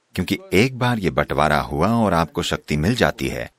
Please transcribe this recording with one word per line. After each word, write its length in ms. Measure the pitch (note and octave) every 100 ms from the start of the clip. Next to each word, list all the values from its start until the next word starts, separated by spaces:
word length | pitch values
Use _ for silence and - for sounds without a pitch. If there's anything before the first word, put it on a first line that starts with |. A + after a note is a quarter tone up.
| _
क्योंकि 240 | - F2+ G2 -
एक 260 | F2+ C3 B2
बार 200 | B2 A#2
ये 120 | -
बंटवारा 500 | C2 D2 C#2 D2+ D2
हुआ 280 | C2 D2 F#2
और 240 | A#2 G#2
आपको 300 | E2 E2 -
शक्ति 340 | E2 D#2 - D2+
मिल 180 | E2
जाती 340 | - E2 - C2
है 220 | B1+ B1+